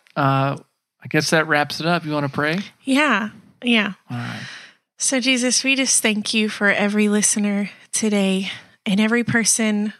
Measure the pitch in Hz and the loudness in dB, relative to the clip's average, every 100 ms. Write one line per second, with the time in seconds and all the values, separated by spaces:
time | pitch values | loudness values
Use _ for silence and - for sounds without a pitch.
0 | _ - 135 135 139 143 - _ _ _ | _ -2 2 2 2 -2 -10 _ _ _
1 | 127 156 151 165 156 147 143 - 165 175 | -2 0 2 2 2 2 0 -2 -2 -2
2 | 156 151 143 143 151 180 - - - 262 | -2 -4 -2 -2 -2 -2 -6 -8 -2 2
3 | 302 202 214 - - - 247 233 202 185 | 2 0 -2 -10 -20 -8 0 0 0 -6
4 | - 120 120 110 - - - _ _ - | -10 -8 -8 -10 -12 -16 -20 _ _ -8
5 | - 262 254 254 247 - 262 269 254 - | -2 0 2 2 2 0 0 0 0 0
6 | 226 208 208 226 214 - 202 - 208 208 | 0 -2 -2 0 0 0 0 2 2 2
7 | 208 208 208 220 208 202 202 - - - | 2 2 2 0 0 -2 -4 -8 -10 -4
8 | 220 202 190 190 190 - - _ - 196 | 0 2 2 0 -4 -10 -16 _ -2 2
9 | 220 240 233 233 202 - 220 208 214 - | 2 2 0 0 0 0 0 0 -2 -6